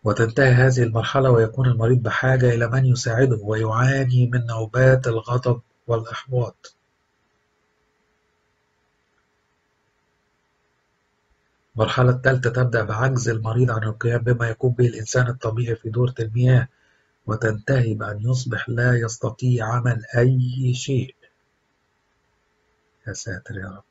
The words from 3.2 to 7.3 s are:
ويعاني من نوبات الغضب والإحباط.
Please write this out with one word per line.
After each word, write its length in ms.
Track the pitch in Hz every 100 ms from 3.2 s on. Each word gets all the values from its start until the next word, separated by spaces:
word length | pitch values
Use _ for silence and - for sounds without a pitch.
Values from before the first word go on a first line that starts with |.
| 131 110
ويعاني 840 | 101 110 110 110 131 135 131 127 120
من 180 | 123 117
نوبات 640 | 113 113 123 131 131 127
الغضب 540 | 113 117 123 127 120 _ _ -
والإحباط. 880 | 117 113 - - 127 110 _ - _ _ _ _ _ _